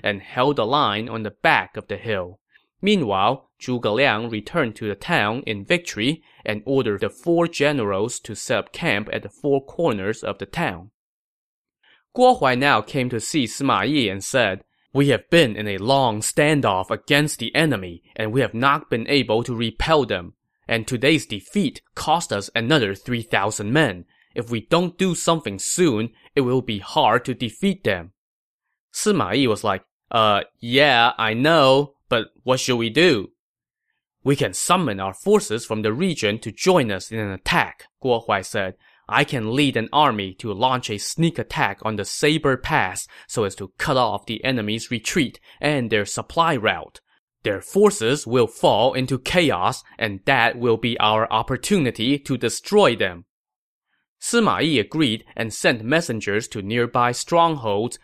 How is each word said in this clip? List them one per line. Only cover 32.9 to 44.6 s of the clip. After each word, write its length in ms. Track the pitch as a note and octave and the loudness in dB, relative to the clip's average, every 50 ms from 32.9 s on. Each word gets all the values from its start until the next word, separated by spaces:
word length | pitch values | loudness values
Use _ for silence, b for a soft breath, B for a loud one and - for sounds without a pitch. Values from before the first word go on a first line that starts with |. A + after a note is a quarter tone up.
| G#2+ C#3 E3+ F#3 C#3+ G#2 F#2 - _ _ _ _ _ _ _ _ _ _ _ _ _ _ _ _ _ _ - | 2 4 4 4 4 2 0 -6 _ _ _ _ _ _ _ _ _ _ _ _ _ _ _ _ _ _ -2
"We 140 | C3 C#3+ - | -2 0 0
can 160 | F3 - - | 0 -2 -2
summon 460 | - - - F3 F#3 F3 B2+ G2+ G2 | -2 -2 0 0 0 0 -2 -4 -4
our 140 | F#2+ G2 F#2+ | -6 -8 -8
forces 520 | - - G3 G#3 G#3 G3+ - G#2 A#2 - | -4 0 2 2 2 2 -2 -4 -6 -4
from 160 | - A2+ A2 | -4 -4 -2
the 120 | G#2 G#2+ G#2+ | -2 -2 -2
region 460 | B2+ F3+ F#3+ E3 - - G#2 G#2 A#2 | 0 -2 -2 -2 0 -2 -2 -2 -4
to 120 | - A#2 | -6 -10
join 400 | G2+ - - F#3 F#3 F3 C3 A2 | -10 -2 0 2 4 4 2 0
us 200 | G2 F#2 - - | -2 -6 -8 -8
in 80 | A2 A2+ | -8 -6
an 120 | G#2+ G2+ | -6 -6
attack," 560 | F#2+ F#2 - - - F3+ A#2+ - - - - - _ _ | -8 -6 -4 -2 0 0 0 -2 -6 -14 -20 -20 _ _
Guo 240 | - C3 A#2+ A#2 - | -2 0 0 0 0
Huai 200 | - G#2+ G2 F#2 | 0 -2 -2 -2
said. 300 | - - G#2+ G2 F#2+ F#2+ b b b b b b - | -4 -4 -4 -4 -4 -8 b b b b b b -2
"I 160 | G#2 A#2+ D3+ | 0 0 0
can 280 | - - C3 G#2+ G#2+ A#2 | 0 -2 -4 -4 -2 0
lead 220 | C#3 D3+ C#3 A#2+ | 0 0 0 0
an 140 | A#2+ A2 - | -2 -4 -2
army 420 | - C#3+ D3+ C#3+ A#2 G#2 G2 F#2+ F2+ | 0 2 2 2 2 -2 -4 -8 -10
to 180 | - - A2+ G2+ | -10 -10 -8 -4
launch 360 | F#2 A#2+ B2+ C3 B2 A#2+ - | 0 0 0 0 -2 -4 -6
a 80 | G#2+ G2+ | -8 -8
sneak 400 | - - - - E3 E3+ E3 - | -8 -8 -2 -2 0 0 0 -4
attack 420 | A#2 - - - C#3 G2+ G2+ - | -6 -6 -4 -2 -2 -2 -2 -4
on 160 | - A2 A2 G2+ | -6 -6 -4 -4
the 80 | G2 | -6
Saber 500 | - - - - D3+ D#3 D#3+ - D3 C3 | -6 -4 -2 0 0 2 2 2 0 0
Pass 540 | - - - D#3 C#3 G#2+ F#2 F2+ - - B B B B B | 0 -2 -2 0 0 0 -2 -4 -8 -12 B B B B B
so 160 | - B2+ G#2+ | -4 -4 -4
as 120 | G2 - | -4 -4
to 180 | - G2+ F#2 _ - | -8 -12 -14 _ -6
cut 200 | - - C#3+ C3 | -4 0 0 2
off 280 | B2 A2 G2+ G2 - | 2 0 -2 -4 -8
the 160 | - A2+ - - | -8 -8 -6 -4
enemy's 440 | B2+ C3 A#2+ | -4 -4 -2